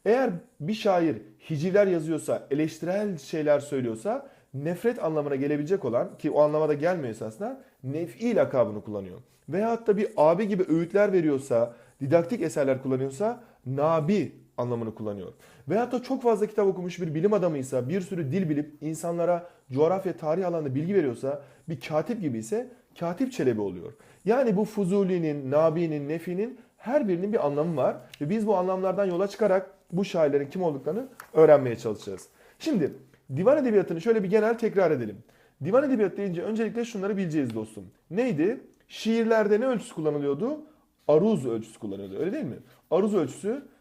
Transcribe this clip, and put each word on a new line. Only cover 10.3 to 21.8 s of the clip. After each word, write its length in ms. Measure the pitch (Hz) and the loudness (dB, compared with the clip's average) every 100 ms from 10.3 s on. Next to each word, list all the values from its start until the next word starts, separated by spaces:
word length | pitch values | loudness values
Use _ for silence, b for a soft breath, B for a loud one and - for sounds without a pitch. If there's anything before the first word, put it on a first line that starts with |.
| 175 208 | 4 2
gibi 160 | 196 185 | 0 2
öğütler 440 | 160 170 196 208 | 0 2 2 4
veriyorsa, 640 | 190 156 135 131 117 120 B B - | 4 2 0 0 0 0 B B -8
didaktik 420 | 131 170 170 233 | 2 2 2 -2
eserler 400 | 160 156 135 131 | -2 0 0 0
kullanıyorsa, 600 | 131 131 135 131 214 240 B B 127 | -2 -2 -2 -2 -4 -4 B B -8
nabi 680 | 135 156 165 151 208 123 - _ - | -2 0 2 2 0 0 -8 _ -6
anlamını 360 | 123 117 113 | -4 -4 -6
kullanıyor. 380 | 110 107 101 85 - B B - | -6 -8 -8 -12 -18 B B -2
Veyahut 240 | 202 247 | -2 0
da 100 | 254 | -4
çok 200 | 247 269 | -4 0
fazla 240 | 233 208 214 | 2 2 0
kitap 200 | - 196 | 2 2
okumuş 340 | 180 180 170 | 0 -6 -6
bir 140 | 170 | -4
bilim 180 | 151 202 | 0 2
adamıysa, 560 | 208 175 147 131 135 135 | 2 2 -2 -2 -4 -2
bir 120 | 196 | -4
sürü 320 | 175 175 139 | -4 -4 -2
dil 160 | 185 160 | 0 0
bilip 260 | 147 147 - | -2 -4 -8
insanlara 680 | 151 160 170 170 170 170 175 B - | -8 -6 -4 0 0 0 -4 B -4
coğrafya, 440 | 131 160 190 190 165 | 2 2 2 -2 -4
tarih 300 | 156 170 180 | -2 -2 0
alanında 280 | 170 147 | -2 -2
bilgi 200 | 131 165 | -2 0
veriyorsa, 480 | 202 143 113 135 143 B B - | 2 2 -2 -4 -6 B B -12
bir 120 | 156 | -10